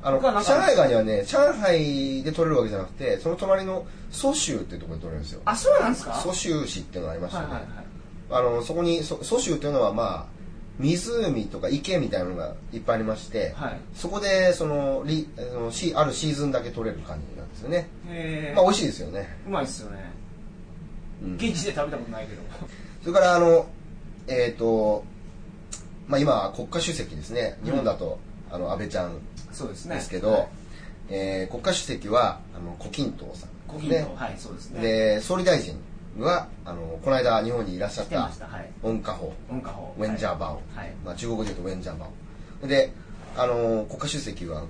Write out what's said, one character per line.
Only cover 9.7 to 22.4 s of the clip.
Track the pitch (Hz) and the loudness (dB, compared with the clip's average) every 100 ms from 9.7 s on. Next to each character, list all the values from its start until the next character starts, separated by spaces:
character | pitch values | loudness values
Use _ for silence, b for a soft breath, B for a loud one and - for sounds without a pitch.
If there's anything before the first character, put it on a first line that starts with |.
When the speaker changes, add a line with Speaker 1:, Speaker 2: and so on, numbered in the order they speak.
Speaker 1:
う | |
の | 143 | 4
は、 | 110 | 4
ま | 107 110 85 - | 4 0 0 -6
あ、 | - - - - - | -12 -12 -12 -12 0
湖 | 135 175 220 233 196 117 101 | 2 2 2 0 2 0 -2
と | 90 | -2
か | 139 | 0
池 | 143 185 180 | 0 2 2
み | 117 | 2
た | 98 | 0
い | |
な | 90 | -2
の | 90 | -4
が | 80 - - | -6 -8 -8
い | 113 | -6
っ | |
ぱ | 107 | 0
い | 113 | 2
あ | |
り | |
ま | 110 107 | 2 -2
し | - | -2
て、 | 113 98 101 | -2 -2 -2
Speaker 2:
は | 139 | -6
い。 | - - | -6 -10
Speaker 1:
そ | - 175 | -8 -4
こ | 202 | -2
で、 | 202 190 185 | 4 6 6
そ | 175 156 | 6 2
の、 | 147 139 135 139 | 2 2 0 2
り-、 | 156 151 - | 0 -2 -8
あ | 127 123 | -8 -4
の、 | 117 | -4
シ-、 | 117 175 | -2 0
あ | - 151 | 4 2
る | |
シ | 131 156 | 2 0
ー | |
ズ | 143 147 | 0 0
ン | |
だ | 127 | 0
け | 117 | -2
取 | 120 110 | -4 -4
れ | 82 | -4
る | |
カ | - 80 | -8 -8
ニ | 69 - | -8 -10
な | |
ん | 73 | -12
で | - | -10
す | |
よ | 110 | -2
ね。 | 175 165 - 175 | -2 -2 -12 -12
Speaker 2:
へ | 170 160 156 151 | -8 -6 -4 0
ー。 | 143 | 6
Speaker 1:
ま | |
あ、 | |
美 | 185 | 6
味 | - | 6
し | |
い | - | 2
で | |
す | - | -2
よ | 78 | -6
ね。 | 92 101 - - | -6 -6 -10 -6
Speaker 2:
う | |
ま | 190 | -4
い | 135 | -4
っ | |
す | - | -6
よ | 104 | -10
ね。 | 101 90 87 - - - - - - - - - - | -10 -12 -12 -14 -14 -14 -14 -14 -14 -12 -10 -10 -8
Speaker 1:
う | - | -6
ん。 | 175 | -2
Speaker 2:
現 | 226 | -2
地 | 165 190 | 0 -2
で | 156 | 0
食 | 151 | -2
べ | |
た | 147 | -2
こ | 113 | -6
と | |
な | 110 | -8
い | 104 | -8
け | |
ど。 | 101 | -10